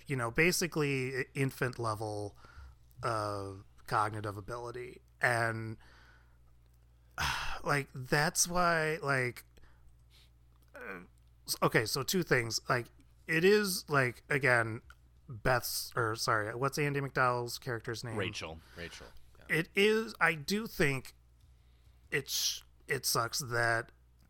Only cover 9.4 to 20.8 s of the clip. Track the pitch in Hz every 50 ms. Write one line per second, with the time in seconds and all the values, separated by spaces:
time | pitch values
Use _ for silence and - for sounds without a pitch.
9.4 | - - - - - - - - - - - - - - - - - - _ _
10.4 | - - - - - - - 277 123 104 95 87 92 - - - _ - _ _
11.4 | _ - - - 185 156 - 139 110 - - 139 127 - 190 180 160 - 147 123
12.4 | 117 113 - - - - 135 120 113 - - - - - - - - 170 160 165
13.4 | 175 196 214 214 208 190 180 - - - 147 139 127 120 - - _ - 147 135
14.4 | 139 127 123 117 113 113 110 127 - - - _ - - _ - - - 120 104
15.4 | - 131 127 120 - - - - - - - 127 117 110 113 117 - 127 113 107
16.4 | 104 107 123 120 139 135 - 156 147 143 139 143 139 131 - 139 131 123 123 123
17.4 | 120 120 - - - 135 117 110 - 123 113 104 123 117 110 104 95 92 101 -
18.4 | 90 80 80 80 - - - 87 85 82 - - 65 - - - - - - -
19.4 | - - 175 156 170 - - 196 202 214 214 220 220 214 - - 170 165 165 151
20.4 | 139 - 196 214 226 - - -